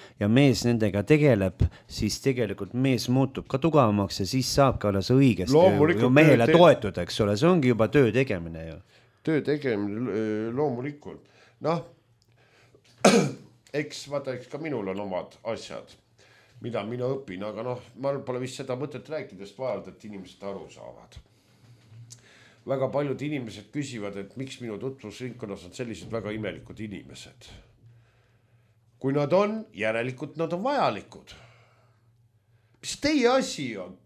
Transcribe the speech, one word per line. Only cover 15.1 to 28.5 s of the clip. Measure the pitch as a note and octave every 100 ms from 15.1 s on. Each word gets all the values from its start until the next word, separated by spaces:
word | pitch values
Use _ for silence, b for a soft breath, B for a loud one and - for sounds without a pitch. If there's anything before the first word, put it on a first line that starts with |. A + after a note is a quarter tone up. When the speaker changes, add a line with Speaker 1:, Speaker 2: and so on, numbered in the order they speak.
| F2+ - -
Speaker 2:
asjad, | A2+ A2 - B1+ - - _ _ b b b b
mida | A#2+ A2+
mina | G#2+ B2 B2
õpin, | C#3 G#2 F#2
aga | G#2 G#2
noh, | B2 B2 - A2
ma | C#3 C#3
pole | B2+ B2
vist | B2+ -
seda | C3+ B2+
mõtet | C#3 A#2+ -
rääkida, | D3+ C3 F#2+
sest | G2 -
vaevalt, | C3 G2 F#2
et | F#2
inimesed | G#2+ G2 F#2 -
aru | G2 F#2+ D2+
saavad. | - A1 A#1 A1+ - - _ _ _ _ - _ - - - b b b b
Väga | A#2+ C3+ C3
paljud | C#3 C#3+ C3
inimesed | D3 D3 A2+ F#2+ -
küsivad, | D3 B2+ A#2+ G2+ G2
et | G2 B2+
miks | C3+ -
minu | A#2+ G2+
tutvusringkonnas | C3 C3 G#2+ - B2 - G#2 F#2+ F2+
on | -
sellised | A#2+ G2 F2+
väga | A2+ G2+
imelikud | A2 G#2 E2 - -
inimesed. | A2 F2 - - - - - - _ _ - _ _ _ _ _ _